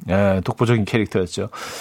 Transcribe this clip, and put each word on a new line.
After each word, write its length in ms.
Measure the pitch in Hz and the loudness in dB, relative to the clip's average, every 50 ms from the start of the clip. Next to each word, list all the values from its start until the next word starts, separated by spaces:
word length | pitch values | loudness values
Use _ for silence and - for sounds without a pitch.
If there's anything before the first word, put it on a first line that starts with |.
| - - | -4 0
예, 320 | 90 98 101 98 95 95 - | 2 4 4 4 2 2 0
독보적인 400 | - - - 123 113 120 110 98 | -2 -2 0 2 2 2 2 2
캐릭터였죠. 640 | - - 113 101 - - 95 92 87 - 101 101 - - - - - - - | 0 0 0 0 0 0 -2 -2 -2 -4 -6 -6 -8 -8 -12 -14 -12 -12 -12